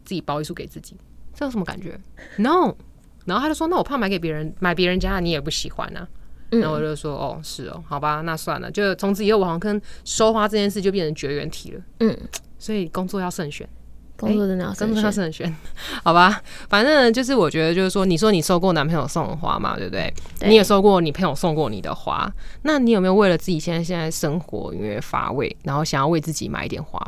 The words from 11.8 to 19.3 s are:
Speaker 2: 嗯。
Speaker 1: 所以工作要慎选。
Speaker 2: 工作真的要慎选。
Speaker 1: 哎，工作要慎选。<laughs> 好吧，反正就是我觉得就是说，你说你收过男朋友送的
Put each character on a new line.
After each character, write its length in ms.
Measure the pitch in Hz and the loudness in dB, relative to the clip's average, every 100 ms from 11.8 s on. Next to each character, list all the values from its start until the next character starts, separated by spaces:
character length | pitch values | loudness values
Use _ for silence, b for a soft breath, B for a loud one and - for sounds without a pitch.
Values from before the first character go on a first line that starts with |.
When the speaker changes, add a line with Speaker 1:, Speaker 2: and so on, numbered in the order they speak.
| - - | -12 0
Speaker 2:
嗯。 180 | 226 - - - - - | 0 0 -6 -12 -14 -12
Speaker 1:
所 160 | - | -6
以 140 | 214 180 | -4 -4
工 180 | - 185 | -4 -4
作 140 | 196 | -4
要 100 | 180 | -4
慎 220 | 175 151 | -4 -6
选。 160 | 147 - - - - - - | -8 -14 -16 -18 -18 -18 -4
Speaker 2:
工 160 | 220 | 0
作 140 | 208 196 | 2 2
真 100 | 185 | 0
的 60 | |
要 100 | 180 | -4
慎 40 | 196 | -2
选。 100 | 214 | 0
Speaker 1:
哎， 0 | |
工 80 | 214 | 2
作 80 | |
要 80 | 208 | 2
慎 220 | 202 170 | 0 -2
选。 220 | 160 - 156 - | -2 -6 -6 -8
<laughs> 280 | - - 254 | -8 -8 -2
好 120 | 175 | 4
吧， 280 | 170 185 208 B B - | 6 6 4 B B 0
反 160 | 202 254 | 2 6
正 260 | 302 247 | 6 6
就 100 | 226 | 4
是 140 | 254 262 | 2 4
我 140 | 160 | 4
觉 180 | 160 160 | 4 2
得 80 | 175 | 2
就 80 | |
是 60 | 190 | 2
说， 160 | 202 190 | 2 2
你 100 | 165 | 4
说 160 | 214 | 4
你 100 | 190 | 4
收 160 | 151 180 | 4 4
过 140 | 190 | 4
男 160 | 165 143 | 2 2
朋 80 | 165 | 0
友 100 | 135 | 0
送 220 | 170 | -2
的 80 | 147 | -4